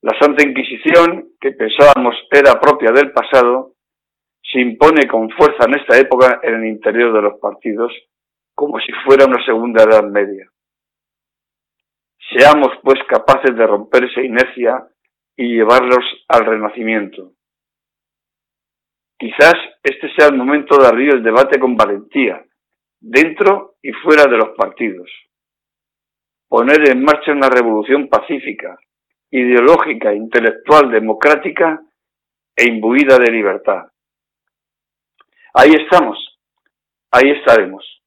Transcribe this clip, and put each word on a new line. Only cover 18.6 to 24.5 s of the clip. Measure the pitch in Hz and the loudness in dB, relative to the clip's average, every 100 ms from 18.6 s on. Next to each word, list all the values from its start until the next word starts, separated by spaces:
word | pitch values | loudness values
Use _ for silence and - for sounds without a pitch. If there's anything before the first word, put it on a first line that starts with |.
| _ _ _ _ _ _ | _ _ _ _ _ _
Quizás | 226 - 151 170 - _ | -14 2 2 2 -6 _
este | 143 135 143 | -10 -8 -10
sea | - 151 | 2 2
el | 135 | 2
momento | 127 147 143 143 | -2 -4 0 4
de | 131 | 4
abrir | 117 139 | 4 0
el | 135 | 0
debate | 113 113 135 139 | 0 0 2 0
con | 127 117 | -2 -2
valentía, | 104 101 - 139 120 87 _ _ _ _ _ _ | -2 -4 -8 -4 -4 -6 _ _ _ _ _ _
dentro | 113 123 160 160 - 196 - _ | -4 -2 -2 0 0 0 -6 _
y | 139 | -16
fuera | 110 - 151 | -10 0 2
de | 143 120 | 4 2
los | 110 | -2